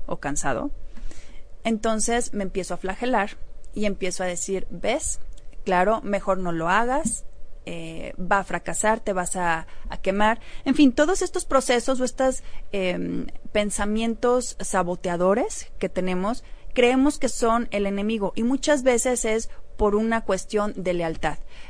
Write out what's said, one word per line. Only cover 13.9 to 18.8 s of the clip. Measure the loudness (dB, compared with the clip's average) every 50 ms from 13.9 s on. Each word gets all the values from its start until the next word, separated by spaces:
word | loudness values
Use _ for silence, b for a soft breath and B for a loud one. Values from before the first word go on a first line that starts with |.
| 0 0 0 0 -2 0 2 2 2 2 0 -2 -6 -6
saboteadores | -4 0 0 0 2 0 -2 -4 -2 -2 0 2 4 4 4 4 2 -2 -4 -8 -10 -8 -6 -4
que | -4 -2
tenemos, | -2 0 0 0 0 0 0 0 -2 -4 b b b b b b 2
creemos | 4 6 6 6 6 4 4 4 2
que | 0 0
son | 0 2 2 2 2 2 0 0
el | -2 -2 0
enemigo | 0 -2 -2 -2 -2 -2 0 -2 -2 -2
y | 0 0
muchas | 0 0 0 2 2 2 4